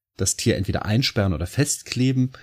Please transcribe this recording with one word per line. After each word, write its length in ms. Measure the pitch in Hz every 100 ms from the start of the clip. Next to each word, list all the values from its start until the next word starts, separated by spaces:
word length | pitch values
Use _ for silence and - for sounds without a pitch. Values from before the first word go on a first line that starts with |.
| _ -
das 200 | 92 -
Tier 220 | 117 92
entweder 280 | 95 - -
einsperren 480 | 107 - - 98
oder 140 | 76 90
festkleben, 840 | - 147 - - 117 127 131 127 -